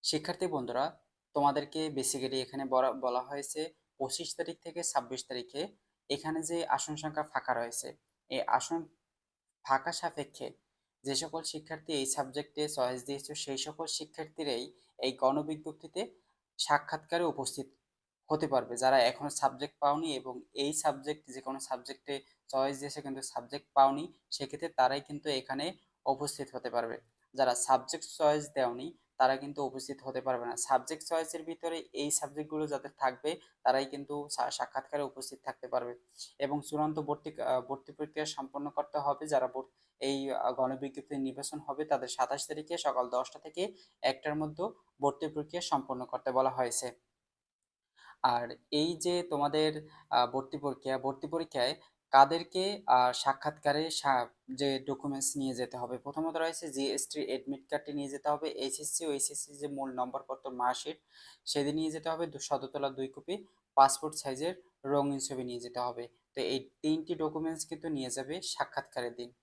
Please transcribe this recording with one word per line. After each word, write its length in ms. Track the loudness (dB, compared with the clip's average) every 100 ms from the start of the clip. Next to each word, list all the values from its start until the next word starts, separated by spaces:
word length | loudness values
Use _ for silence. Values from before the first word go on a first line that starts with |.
শিক্ষার্থী 440 | 0 -2 -2 -4 -2
বন্ধুরা, 520 | -2 -2 0 -2 -4 _ _ _
তোমাদেরকে 560 | 2 4 4 -2 -4 -2
basically 460 | 0 0 0 0 -2
এখানে 300 | -2 -4 2
বলা, 260 | 4 4
বলা 300 | 2 0 0
হয়েছে 520 | -2 -6 -6 -4 -6 _ _ _
পঁচিশ 380 | -4 -4 -6 -6
তারিখ 240 | -6 -6
থেকে 200 | -10 -4
ছাব্বিশ 420 | 0 0 -2 -8 -6
তারিখে 400 | -8 -6 -6 -6 -8 _ _ _
এখানে 340 | -2 0 -2
যে 220 | -2 -2 0
আসন 300 | 0 -2 -4
সংখ্যা 280 | -4 -4
ফাঁকা 300 | -2 -4 0
রয়েছে, 440 | -2 0 -4 -8 -12 _ _ _
এই 120 | -4
আসন 480 | 2 2 2 -4 -4 _ _ _ _ _ _ _
ফাঁকা 280 | 2 2 2
সাপেক্ষে 600 | -4 -4 -4 -8 -8 -10 -10 _ _ _ _
যে 120 | -4 -2
সকল 260 | -2 -4
শিক্ষার্থী 520 | -6 -8 -8 -10 -4
এই 120 | -2 0
সাবজেক্টে 640 | 0 -2 -4 -6 -4 -2
চয়েস 360 | 0 0 0 -4
দিয়েছে, 300 | -6 -6 -8
সেই 220 | -4 -4
সকল 280 | -4 -6 -6
শিক্ষার্থীরাই 880 | -4 -6 -10 -10 -4 -2 -2 -4 -12 _ -2
এই 120 | -2
গণবিজ্ঞপ্তিতে 1080 | 4 4 4 0 -6 -8 -12 -10 -6 -6 -8 _ _ _ -6
সাক্ষাৎকারে 640 | 2 2 2 -6 0 2
উপস্থিত 440 | 2 2 -4 -4 -8 _ _ _ _ _ _
হতে 180 | 0 4
পারবে। 300 | 2 2 2
যারা 220 | 6 8
এখনো 300 | 6 4 -4
সাবজেক্ট 460 | 2 2 0 -8 _
পাওনি 360 | 2 2 0 -2
এবং 260 | -4 -10 -10
এই 200 | -2 0
সাবজেক্ট, 580 | 2 0 0 -4 -6 -6
যে 100 | -10
কোনো 180 | -8 -8
সাবজেক্টে 600 | -4 -6 -6 -14 -6 -6 -6 _ _
চয়েস 320 | 0 2 0
দিয়েছে 220 | -6 -6
কিন্তু 200 | -6 -6
সাবজেক্ট 460 | -6 -8 -8 -10 _
পাওনি, 400 | 8 8 6 -4 -10 _
সেক্ষেত্রে 380 | -8 -6 -4 -6
তারাই 320 | 4 4 4
কিন্তু 280 | -4 -8 -2
এখানে 480 | -2 -2 -4 -4 -6 _ _ -2
উপস্থিত 420 | 0 0 -4 -6 -6
হতে 140 | -2
পারবে। 280 | 0 0 -4 _ _ _
যারা 220 | 4 4 4
সাবজেক্ট 500 | 6 4 4 -6 -6 4
চয়েস 320 | 4 4 0
দেওনি, 400 | 2 2 0 -8 -10 _ _
তারা 200 | 4 4
কিন্তু 280 | -2 -4 -4
উপস্থিত 320 | -4 -8 -8
হতে 180 | -4 -4
পারবে 240 | 0 -2 -2
না। 120 | -4
সাবজেক্ট 460 | 2 2 2 -8 -2
চয়েসের 360 | -2 0 -6
ভিতরে 400 | -8 -6 -4 -4 -6
এই 180 | -4 0
সাবজেক্টগুলো 560 | 0 -2 -6 -4 -2 -2
যাদের 220 | -2 -6 _
থাকবে, 420 | -2 0 -4 -4 -8 _
তারাই 220 | 2 4 2
কিন্তু 420 | -6 -6 -6 -4
সা-, 200 | -2 -2
সাক্ষাৎকারে 520 | -2 -4 -4 -4 -4
উপস্থিত 360 | -4 -4 -12 -8
থাকতে 240 | -10 -8 -2
পারবে 280 | -2 -2 -8 _ -18 -16 _
এবং 220 | -2 -2
চূড়ান্ত 380 | -2 0 0 0
ভর্তি, 420 | -2 -4 -4 -4
আহ, 200 | 0 0
ভর্তি 300 | -2 -8 -10
প্রক্রিয়া 340 | -10 -8 -4 -4
সম্পন্ন 440 | -4 -8 -6 -6
করতে 280 | -4 -2 0
হবে। 300 | 0 0 2
যারা 200 | 2 2
ভর-, 220 | -2 -8 _ _ _
এই, 320 | 0 0 0
আহ, 200 | 2 2
গণবিজ্ঞপ্তি 640 | 2 2 2 -4 -8 -6 -4
নির্বাচন 420 | -2 -4 -6 -8
হবে, 260 | -6 -4 0
তাদের 220 | 0 0
সাতাশ 400 | 0 0 0 -4
তারিখে 300 | -6 -6 -2
সকাল 320 | 0 0 2
দশটা 300 | 0 -2 -8
থেকে 340 | -12 -4 -4 -4 -20 _
একটার 340 | 0 0 -2 -2
মধ্যে 280 | -2 -2 -4 -4 _ _
ভর্তি 260 | 2 2 -4
প্রক্রিয়া 340 | -4 -4 -4
সম্পন্ন 440 | 0 0 0 -6 -4
করতে 260 | -4 0
বলা 180 | 2 2
হয়েছে। 420 | 2 0 0 -4 -10 _ _ _ _ _ _ _ _ _ _ -20 0
আর 320 | 2 2 -2 -8 _
এই 260 | 0 2 0
যে 260 | 0 0
তোমাদের, 640 | 0 0 2 4 2 0 -10 -20 0
আহ, 220 | 2 4
ভর্তি 260 | 0 -4 -6
প্রক্রিয়া, 400 | -4 -4 -2 -2
ভর্তি 300 | -2 -4 -4
পরীক্ষায় 480 | -4 -2 0 0 0 -12 _ _
কাদেরকে, 720 | 10 10 8 -2 -2 -2 -2 6
আহ, 240 | 6 6
সাক্ষাৎকারে 800 | 4 0 0 -2 -2 0 2 0
সা-, 380 | 0 2 2 2 _ -12
যে 300 | -2 0 0
ডকুমেন্টস 580 | -2 -4 -2 0 0 0
নিয়ে 160 | -2
যেতে 240 | 0 -4 -4
হবে, 200 | -6 -6
প্রথমত 380 | -6 -4 -2 0
রয়েছে 360 | -2 -2 -6
জিএসটি 540 | -2 0 0 -2 -4 -4
অ্যাডমিট 440 | -4 -4 -10 -4
কার্ডটি 240 | -6 -4
নিয়ে 160 | -6 -6
যেতে 200 | -4 0
হবে, 200 | 0 -2
এইচএসসি 560 | -4 -4 -4 -4 -2 -2
ও 60 |
এইচএসসি 420 | 0 -2 -4 -10
যে 140 | -8 -8
মূল 220 | -4 -6
নম্বরপত্র 580 | -4 -4 -4 -8 -8 -8
মার্কশিট 460 | -2 0 0 -4 -10 _ -20 -20 -16 -2
সেটি 280 | 0 2
নিয়ে 180 | 2 0
যেতে 180 | -2 -4
হবে, 180 | -2 -2
দু-, 120 | -4
সদর 280 | -2 -2 -2
তলা 220 | -2 -2
দুই 180 | -2 -6
কপি 380 | -6 -8 -8 -8 _ _ 8
পাসপোর্ট 400 | 8 8 -2 -4
সাইজের 560 | -4 -2 -2 -4 -12 _ 2
রঙিন 340 | 2 4 0
ছবি 240 | -4 -4
নিয়ে 160 | -4 -6
যেতে 200 | -6 -4
হবে। 280 | -4 -4 -10 _ _
তো 80 | -4
এই 280 | 0 0 -4 _
তিনটি 340 | 0 0 0 -2
ডকুমেন্টস 500 | -2 0 -4 -4 -6
কিন্তু 240 | -6 -4
নিয়ে 200 | -4 -4
যাবে 320 | -4 -4 -6
সাক্ষাৎকারের 720 | -6 -4 -2 -4 -6 -6 -6 -6
দিন। 160 | -12 _